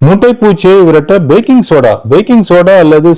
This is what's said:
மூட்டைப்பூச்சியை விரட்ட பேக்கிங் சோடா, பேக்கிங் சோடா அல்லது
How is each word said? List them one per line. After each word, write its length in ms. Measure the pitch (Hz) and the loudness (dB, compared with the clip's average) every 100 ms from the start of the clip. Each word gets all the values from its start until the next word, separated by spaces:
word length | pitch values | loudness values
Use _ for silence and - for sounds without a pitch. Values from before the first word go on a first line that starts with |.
| 135 | -2
மூட்டைப்பூச்சியை 800 | 202 247 240 214 180 185 196 170 | 0 0 0 -2 0 0 2 2
விரட்ட 340 | 156 147 196 | 0 0 -2
பேக்கிங் 460 | 143 180 226 254 - | 0 -2 0 -2 0
சோடா, 240 | 151 117 101 110 | 0 0 -2 -2
பேக்கிங் 360 | 151 214 240 185 | -2 0 -2 0
சோடா 260 | 175 175 196 | 0 2 2
அல்லது 340 | 156 156 165 | 2 2 0